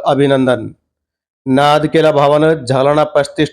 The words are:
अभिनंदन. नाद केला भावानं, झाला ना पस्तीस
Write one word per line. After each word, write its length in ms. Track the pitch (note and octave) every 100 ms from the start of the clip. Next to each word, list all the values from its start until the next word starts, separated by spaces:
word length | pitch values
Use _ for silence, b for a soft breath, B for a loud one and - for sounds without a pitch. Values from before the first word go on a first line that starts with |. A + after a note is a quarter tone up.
| -
अभिनंदन. 640 | C#3 C#3 C3+ B2+ A#2+ G#2+ - _ _ _ _ _ _ C3+
नाद 400 | C3 D3 D3+ D3+
केला 260 | D#3+ D#3
भावानं, 540 | C#3+ C#3+ D3 D#3 D#3+ B2
झाला 280 | C3 C#3
ना 100 | D3+
पस्तीस 460 | D3+ D3 C#3+ - D3